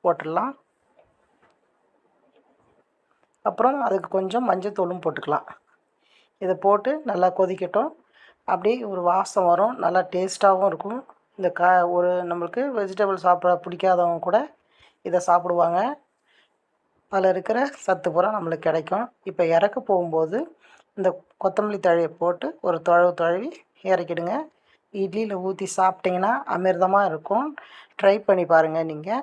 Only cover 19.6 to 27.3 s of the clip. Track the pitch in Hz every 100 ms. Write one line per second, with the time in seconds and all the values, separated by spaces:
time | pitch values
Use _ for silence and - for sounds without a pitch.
19.6 | 202 247 - 190 175 160 160 214 330 _
20.6 | _ _ _ - 185 180 _ _ 190 190
21.6 | 208 202 185 170 160 165 175 175 277 -
22.6 | - 165 175 175 180 175 170 175 269 -
23.6 | _ _ 190 185 175 170 170 180 - _
24.6 | _ _ _ 202 190 196 220 196 185 190
25.6 | 185 - 185 185 185 180 196 269 - 175
26.6 | 185 175 185 202 196 156 160